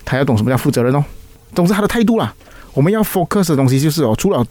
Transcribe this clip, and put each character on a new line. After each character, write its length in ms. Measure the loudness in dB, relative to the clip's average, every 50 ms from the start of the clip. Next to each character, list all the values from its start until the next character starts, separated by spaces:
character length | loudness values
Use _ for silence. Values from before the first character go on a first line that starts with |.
| -6
他 120 | -4 -2
要 60 | -2 0
懂 120 | 0 0
什 60 | 0 0
么 60 | 0
叫 80 | 0
负 140 | 0 0 0
责 100 | 0 0
任 140 | 0 0 0
哦， 80 | 0 -2 -4 -8 -16 -20 -20 -20 -20 -20 -6 -2
总 140 | 0 0
之 60 | 2 2
他 80 | 0
的 60 | -2
态 140 | 0 0 0 2
度 140 | 2 2
啦。 160 | 0 -2 -4 -6 -12 -20 -20 -20 -20 -20 -6 -2 0
我 20 |
们 120 | 0 2 2
要 100 | 0 0
focus 460 | 0 0 -2 -2 -2 0 -2 0 0
的 80 | 0
东 100 | 2 2
西 100 | 2 2
就 140 | 0 0 0
是 120 | 0 0 0
哦， 120 | 0 0
除 140 | 0 0 0
了 100 | 0 0 -2 -4